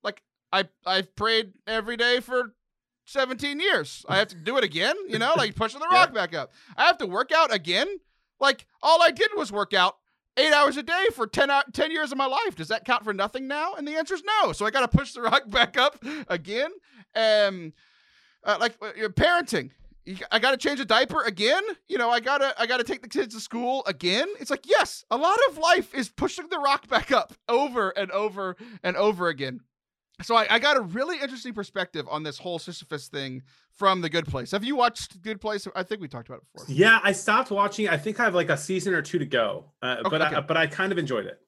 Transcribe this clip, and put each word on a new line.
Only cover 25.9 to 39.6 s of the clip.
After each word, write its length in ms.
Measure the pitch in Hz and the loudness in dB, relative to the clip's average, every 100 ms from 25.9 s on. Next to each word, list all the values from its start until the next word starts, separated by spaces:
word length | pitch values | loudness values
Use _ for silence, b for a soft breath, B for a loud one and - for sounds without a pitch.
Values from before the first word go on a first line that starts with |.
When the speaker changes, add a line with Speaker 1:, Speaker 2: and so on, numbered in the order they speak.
Speaker 1:
is 140 | 269 226 | -6 -6
pushing 380 | - - - 330 | -4 -4 -4 -6
the 80 | 349 | -2
rock 300 | 277 277 - | 0 0 0
back 220 | 233 - | -2 2
up 220 | 247 - - - | 0 0 -10 -2
over 420 | 240 285 247 196 | 0 0 0 -2
and 200 | 196 190 | -2 -4
over 440 | 185 214 190 190 175 240 208 | -2 -4 -4 -8 -8 -16 -6
and 140 | 185 180 | -4 2
over 320 | 208 180 175 | 2 2 -2
again. 320 | 139 135 123 _ _ _ _ _ _ | -2 -8 -8 _ _ _ _ _ _
So 120 | - | 2
I, 120 | 233 208 | 2 4
I 40 | 226 | 2
got 180 | 285 277 | 4 2
a 40 | |
really 400 | 190 202 302 330 | 0 -4 -4 -4
interesting 340 | 269 254 247 | -6 -8 -12
perspective 500 | 214 196 202 180 156 135 | -10 -8 -6 -6 -8 -6
on 140 | 151 | -6
this 140 | 156 139 | -6 -10
whole 200 | 180 170 | -8 -8
Sisyphus 480 | - 170 - 151 131 | -10 -16 -10 -12 -10
thing 360 | 143 135 131 b b b | -10 -10 -12 b b b
from 300 | _ 196 185 | _ 2 4
The 100 | 165 | 0
Good 160 | 165 160 | -2 -2
Place. 240 | 139 120 | -6 -4
Have 140 | 196 | -4
you 100 | 233 | -2
watched 480 | 285 240 233 - 185 | 2 2 2 -14 -12
Good 180 | 190 214 | -10 -8
Place? 280 | 214 208 202 - | -6 -6 -6 -8
I 80 | |
think 160 | 175 214 | -6 -8
we 80 | 156 | -8
talked 200 | - 117 | -12 -16
about 100 | 127 | -20
it 120 | _ | _
before. 220 | - - | -20 -6
Speaker 2:
Yeah, 240 | 135 214 226 | 6 8 8
I 80 | 196 | 4
stopped 400 | 196 - 220 262 | 0 2 2 2
watching. 360 | 202 202 202 208 | 0 0 0 0
I 80 | 156 | 0
think 200 | 151 214 | -2 0
I 60 | |
have, 100 | 233 | 0
like, 140 | 175 160 | 2 0
a 60 | 147 | -2
season 380 | - 185 190 | -2 -4 0
or 60 | 170 | -2
two 180 | 147 175 | -2 -4
to 40 | |
go, 420 | 120 123 107 92 | 0 0 0 -4